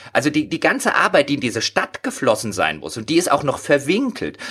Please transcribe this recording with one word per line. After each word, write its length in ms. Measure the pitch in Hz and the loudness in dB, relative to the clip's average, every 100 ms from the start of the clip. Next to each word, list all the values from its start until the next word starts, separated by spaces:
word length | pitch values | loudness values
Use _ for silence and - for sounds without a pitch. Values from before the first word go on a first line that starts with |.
| - | -4
Also 180 | - 143 | 0 2
die, 180 | 156 151 | 0 -2
die 120 | 160 | 0
ganze 360 | 156 247 247 - | 0 0 0 2
Arbeit, 320 | 196 185 139 | 4 4 2
die 60 | |
in 60 | 143 | 0
diese 220 | 123 110 | -2 -2
Stadt 400 | - - - - | -2 -2 -4 -4
geflossen 500 | 269 - 123 110 113 | -8 -2 2 2 0
sein 260 | 95 80 78 | 0 0 -2
muss 180 | 71 - | -8 -8
und 80 | |
die 100 | 110 165 | 0 0
ist 120 | 180 | 2
auch 120 | 143 | 2
noch 160 | 143 - | 0 -4
verwinkelt. 800 | - 143 131 196 269 - 78 - - | 2 2 2 0 0 -4 -8 -8 -10